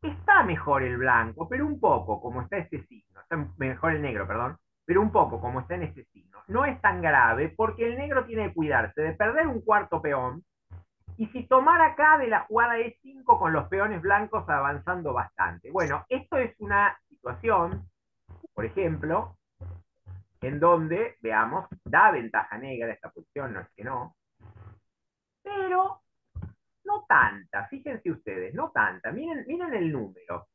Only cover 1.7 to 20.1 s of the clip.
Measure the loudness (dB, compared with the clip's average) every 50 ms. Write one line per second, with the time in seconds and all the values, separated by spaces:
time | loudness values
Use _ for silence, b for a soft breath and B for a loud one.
1.7 | -4 0 2 2 2 2 0 -2 -6 -6 -6 -8 -8 -8 -8 -6 -6 -6 -6 -6
2.7 | -10 -12 -12 _ -20 -20 _ _ _ -20 -12 _ -6 -6 -6 -8 -8 -6 -6 -6
3.7 | -4 -2 -2 0 0 0 -2 -4 -4 -4 -4 -4 -4 -4 -4 -4 -6 _ _ _
4.7 | _ _ _ 2 2 4 4 4 4 4 4 4 0 -6 -6 -4 -6 -6 -6 -6
5.7 | -8 -6 -6 -8 -10 -12 -20 _ _ -20 _ _ _ -20 _ -4 -2 0 0 0
6.7 | -2 2 0 0 2 2 0 4 6 6 6 6 4 2 0 -2 0 0 -2 -2
7.7 | 0 -2 -4 -2 -2 -4 -6 -2 -2 -2 -2 -2 -4 -4 -4 -4 -2 -4 -2 2
8.7 | 2 2 0 0 -2 -4 -2 -2 0 0 0 0 2 2 0 0 0 -4 0 2
9.7 | 2 2 2 0 -6 -4 -2 -2 -2 -2 -2 -4 -6 -8 -16 _ _ _ _ _
10.7 | -20 -20 _ _ _ _ _ -20 -8 -8 -8 -8 -6 -12 -2 4 4 6 8 8
11.7 | 6 8 6 4 4 4 6 6 6 6 4 2 0 0 0 0 2 2 2 2
12.7 | 2 0 -2 -4 -6 _ _ -20 -20 -18 2 2 4 4 4 0 0 0 -2 -2
13.7 | -2 0 0 0 -2 -2 0 2 2 2 2 0 -4 -6 -2 0 -2 0 0 0
14.7 | -2 -4 -4 -6 -6 -4 -4 -4 -4 -4 -6 -6 _ -4 -4 -4 -4 -10 _ -6
15.7 | -2 -2 -2 0 -2 -6 -4 _ -6 -6 -4 _ -2 -2 -2 -2 -4 _ -6 -2
16.7 | 2 2 2 2 0 -2 _ _ _ _ _ -10 -10 -4 -2 0 2 2 2 0
17.7 | -4 -8 -10 -14 _ _ _ _ _ _ _ _ -20 -20 -20 -16 _ -6 -6 -4
18.7 | -2 -2 -2 -2 -2 -2 -2 -2 -2 -2 -2 -4 -12 _ _ _ _ _ -14 -14
19.7 | -14 -16 _ _ _ _ _ -18